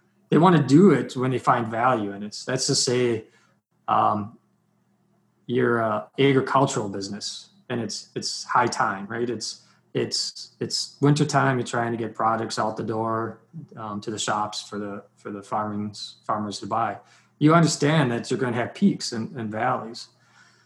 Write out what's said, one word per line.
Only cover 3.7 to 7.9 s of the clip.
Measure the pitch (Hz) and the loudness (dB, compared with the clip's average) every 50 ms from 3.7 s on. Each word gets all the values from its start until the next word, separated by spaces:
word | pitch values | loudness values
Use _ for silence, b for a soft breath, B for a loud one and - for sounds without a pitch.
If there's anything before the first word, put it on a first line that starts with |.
| _ _ _ | _ _ _
um, | - 110 110 110 107 107 104 104 113 - - _ _ _ _ _ _ _ _ _ _ _ _ _ _ _ _ _ _ _ _ _ | 0 2 2 2 2 0 -2 -4 -8 -12 -18 _ _ _ _ _ _ _ _ _ _ _ _ _ _ _ _ _ _ _ _ _
you're | - 120 127 123 120 120 117 | -4 0 2 2 2 2 2
a | 113 110 107 - - - _ - | 0 0 -2 -2 -4 -4 _ 4
agricultural | 135 139 131 135 135 - 135 135 139 139 - 123 107 101 | 4 6 6 4 4 4 4 4 4 2 2 -2 -4 -4
business, | 101 101 98 98 101 107 - - - - - - _ _ _ - | -6 -8 -8 -8 -8 -8 -10 -10 -12 -12 -16 -20 _ _ _ -8
and | 123 117 | -6 -4
it's, | 110 101 | -4 -6